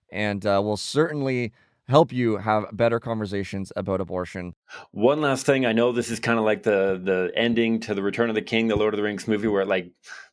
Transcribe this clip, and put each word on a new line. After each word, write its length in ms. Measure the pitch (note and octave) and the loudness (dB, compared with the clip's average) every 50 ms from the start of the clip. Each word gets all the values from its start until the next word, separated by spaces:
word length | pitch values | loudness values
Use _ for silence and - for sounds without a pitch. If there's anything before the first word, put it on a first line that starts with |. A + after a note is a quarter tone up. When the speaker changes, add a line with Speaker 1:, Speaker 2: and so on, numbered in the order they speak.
| _ _ | _ _
Speaker 1:
and, 360 | - F#2+ G#2+ G#2 G2+ G2 F2+ | -6 -4 -2 -2 -2 -2 0
uh, 160 | G#2 G2 G2 G2+ | 2 2 2 2
will 140 | G#2+ G#2+ G2+ | 0 -2 -4
certainly 720 | - - - C#3 D#3+ E3 D3+ D3 C#3 C3+ C3 B2 A#2+ A2+ - _ _ _ _ _ _ - | -6 -4 0 0 0 0 0 -4 -4 -2 -2 -2 -4 -6 -8 _ _ _ _ _ _ 4
help 240 | B2 D3+ E3 - | 6 6 6 6
you 240 | B2+ B2+ B2 A2+ G#2+ | 2 0 2 2 0
have 280 | G2 F#2+ A2 G#2+ G#2+ G#2 - | 0 0 2 2 2 0 -2
better 280 | A2 G2 A#2 A#2 A#2 G#2 | -2 2 2 2 2 0
conversations 720 | - A#2+ A#2 A2 G#2+ F#2+ G2 G2+ G2 - - G2 F#2+ F#2 - | -2 -4 -4 -4 -4 -4 -4 -4 -4 -4 -6 -8 -8 -6 -8
about 260 | - F#2+ G2 F#2+ F#2 | -8 -4 -2 -2 -2
abortion. 540 | F#2+ F2+ F#2 F#2 F2+ - - F#2+ F2 F2+ F2 _ _ _ - - - _ | -2 -4 -4 -6 -6 -6 -8 -10 -10 -10 -12 _ _ _ -20 -20 -20 _
Speaker 2:
One 280 | - G2+ G#2 B2+ C#3+ D3+ | -4 2 4 4 4 4
last 240 | D3+ C#3+ C3+ C3 - | 2 0 0 0 2
thing. 220 | - C#3 C3+ C3 | 2 2 4 4
I 60 | A#2 | 2
know 180 | A2+ A2+ A#2 B2 | 4 4 2 2
this 220 | A#2+ A#2+ A#2 A#2+ | 2 0 -2 -4
is 80 | A#2 A2 | -6 -6
kinda 200 | - A#2+ A#2 A2+ | -2 0 0 2
like 220 | A2 G#2+ G#2+ G2+ | 2 2 0 0
the, 360 | - A2+ G#2 G2 F#2+ G2 F#2+ F#2 | 0 0 2 2 2 0 0 -2
the 300 | F#2 F#2+ F#2 F#2 F#2 F2+ - | -2 0 0 0 0 -2 -2
ending 460 | - A2+ A#2 A#2 A2+ A#2 A2+ A2+ A2 | 0 0 2 2 2 2 2 0 -2
to 140 | A2 - G#2+ | -2 -4 -4
the 80 | G2 | -2
Return 260 | G2 G2+ G2 - A#2 A#2 | -2 -4 0 0 -2 0
of 80 | A2 | 0
the 40 | G#2+ | -4
King, 280 | G2+ - A#2 A2+ A2+ A2+ | -4 0 0 0 2 2
the 80 | G#2+ | 2
Lord 180 | G#2 G#2+ G#2+ G#2+ | 2 2 0 0
of 40 | G#2 | 0
the 40 | |
Rings 240 | G#2 G#2 G#2 F#2+ - | -2 -2 -4 -4 -2
movie, 220 | - G#2+ G#2 G#2 A2+ | -2 -2 0 2 0
where 140 | G#2 G2 | 0 0
it, 60 | F#2+ G2 | 2 2
like, 220 | G2 F#2+ F2+ F2+ _ _ _ - - - - _ | 0 -2 -2 -6 _ _ _ -20 -20 -20 -20 _